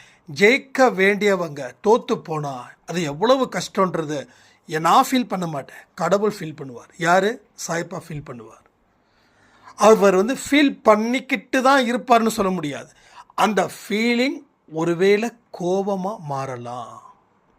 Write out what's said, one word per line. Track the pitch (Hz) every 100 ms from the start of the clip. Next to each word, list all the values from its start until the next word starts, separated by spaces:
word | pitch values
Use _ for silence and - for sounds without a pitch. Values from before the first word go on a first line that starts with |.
| - _ -
ஜெயிக்க | 139 208 269 - - 254
வேண்டியவங்க | 185 190 202 202 190 170 147 127 -
தோத்து | 202 240 - 196
போனா | - 156 143 131 120 - -
அது | 165
எவ்வளவு | 156 147 214 269 247 185
கஷ்டன்றது | - - 190 165 151 147 - _ _ _ -
நான் | 156 165 220 262
ஃபீல் | 262 240
பண்ண | 190 170
மாட்டேன், | 143 131 - - -
கடவுள் | 170 196 208 208
ஃபீல் | 156 143
பண்ணுவார். | 139 117 - -
யாரு? | 165 185 202 254 _ - -
சாய்ப்பா | 170 170 175 -
ஃபீல் | 151 -
பண்ணுவார். | 123 110 - _ _ _ _ _ _ _ _ _ _ - -
அவர் | 208 220 196 185
வந்து | 214 269 -
ஃபீல் | 285 285 -
பண்ணிக்கிட்டு | 220 208 226 254 - 254 - 262
தான் | 254 277 233 254
இருப்பார்னு | 254 233 226
சொல்ல | 226 190
முடியாது. | 185 151 127 - _ _ - - -
அந்த | 196 196 160
ஃபீலிங் | - - 208 233 240 262 330 - _ -
ஒருவேளை | 156 165 170 190 208 233 - _ -
கோபமா | 175 190 196 196 185 -
மாறலாம். | 147 139 135 123 120 123 117 113 - _ _ _ _